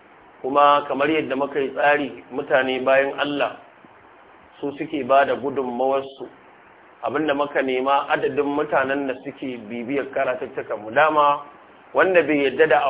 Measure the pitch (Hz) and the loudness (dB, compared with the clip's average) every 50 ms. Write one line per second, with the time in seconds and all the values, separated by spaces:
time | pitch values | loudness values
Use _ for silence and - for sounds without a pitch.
0 | _ _ - - - - - - - 131 139 143 143 147 143 147 143 - 135 131 | _ _ -20 -20 -20 -20 -20 -12 -8 -2 2 4 6 6 6 4 2 -2 -2 -2
1 | 143 147 160 156 139 123 131 131 139 135 - 151 135 131 - 151 147 143 147 147 | 0 0 0 0 -2 -2 -4 -4 -4 -4 -4 -4 -4 -4 -4 0 2 2 2 2
2 | 143 127 117 - - - 123 131 139 - 156 131 131 131 131 127 127 131 135 135 | 0 -4 -8 -12 -16 -12 -10 -10 -2 0 2 2 2 2 -2 -2 2 2 4 4
3 | 139 139 139 139 143 147 143 143 131 107 - - - - _ - - - - - | 2 0 -2 -4 -4 -4 -2 -2 -4 -4 -4 -8 -16 -20 _ -20 -20 -20 -20 -20
4 | - - - - - - - - - _ - - - 143 143 139 156 - - 147 | -20 -20 -20 -20 -20 -20 -20 -20 -20 _ -16 -10 -10 -10 -8 -8 -10 -8 -8 -6
5 | 131 120 135 139 139 135 127 113 117 139 131 131 135 123 120 120 131 135 135 135 | 0 4 4 4 4 4 2 -2 -2 -4 -4 -2 -4 -4 -4 -2 0 0 0 -2
6 | 135 - - - 120 117 - - - - - - - - - - - - - - | -2 -6 -10 -16 -16 -16 -16 -20 -20 -20 -20 -20 -20 -20 -20 -20 -20 -20 -16 -8
7 | - 113 117 147 156 151 143 139 143 143 - 151 135 131 131 127 127 135 139 143 | -6 -4 -2 -2 -2 -2 -2 -2 -2 -2 -2 -2 -2 0 -2 -2 0 2 0 0
8 | 143 - 156 151 139 147 131 131 139 139 143 147 151 151 180 147 135 131 139 143 | 0 0 -2 -2 -2 -2 -2 -2 -2 -2 -2 -2 -2 0 0 0 0 0 -2 -2
9 | 139 135 127 - - 143 131 - - 135 123 120 110 104 117 120 117 110 143 139 | -2 -4 -6 -8 -10 -14 -14 -10 -10 -10 -10 -10 -12 -10 -10 -10 -8 -4 -4 -4
10 | 127 - - 139 135 127 127 127 135 117 - 147 131 - 127 107 107 110 113 135 | -6 -4 -4 -2 -2 -2 -2 -4 -8 -8 -8 -10 -8 -8 -8 -8 -8 -2 2 2
11 | 151 156 160 151 147 143 143 143 - - - - - - - - - - - 131 | 4 4 4 4 4 4 2 0 -4 -10 -20 -20 -20 -20 -20 -20 -20 -4 2 2
12 | 160 185 185 175 156 139 156 143 143 135 123 139 156 156 160 147 139 | 4 6 6 4 4 4 2 2 2 0 2 2 4 4 4 4 4